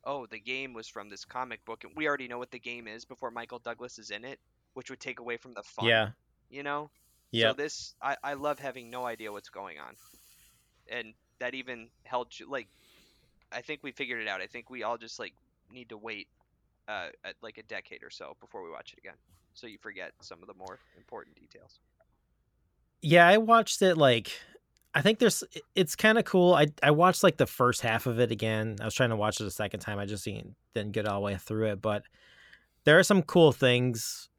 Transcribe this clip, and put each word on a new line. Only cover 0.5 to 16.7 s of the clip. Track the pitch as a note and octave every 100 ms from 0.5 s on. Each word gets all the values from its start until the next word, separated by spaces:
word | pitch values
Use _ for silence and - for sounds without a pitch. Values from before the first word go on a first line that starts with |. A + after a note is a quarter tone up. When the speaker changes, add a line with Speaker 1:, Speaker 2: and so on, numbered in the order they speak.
| C3 C3+
Speaker 1:
was | A#2 A2
from | A2+ G2+
this | G2
comic | - B2+ B2+ A2+
book," | - A2+
and | A2 D3+
we | D#3
already | C#3+ B2
know | B2
what | B2
the | B2+
game | A#2 A#2+ A2+
is | A2
before | - B2+ B2
Michael | A#2 A#2 A#2+
Douglas | A#2+ A#2 B2 -
is | G#2
in | G#2
it, | B2 C#3 _ _ _
which | - -
would | C3
take | - B2
away | A#2+ A#2+
from | B2+
the | G#2+
fun, | - - A#2
Speaker 2:
Yeah. | A2+ G#2+ - _ _ _
Speaker 1:
you | C3+
know? | C#3+ D3 D3+ _ _ _ _
Speaker 2:
Yep. | A2+ A2+
Speaker 1:
So |
this, | A2+ D3+ - - _
I, | C#3 C#3
I | C#3
love | C#3 D3 C3+
having | C#3 B2+ A#2
no | B2
idea | B2 A2+ A2
what's | G#2 -
going | G2 G2 D2+
on. | B1+ - - _ _ _ _ _ _ _ _
And | A#2+ A2 _ _ _
that | B2
even | C3 B2+ A#2+ A#2 _
helped | - B2 A#2+ -
you, | -
like, | C3+ A2 _ _ _ _ _ _ _ _
I | A#2
think | C3 D3
we | C#3
figured | - B2+ A#2+
it | G#2+
out. | F#2+
I | F#2
think | A#2+ A#2
we | B2+
all | G#2+ A#2
just, | A2+ -
like, | G2 _ _ _ _
need | B2+ A#2
to | A2
wait, | A2+ G#2 - _ _ _ _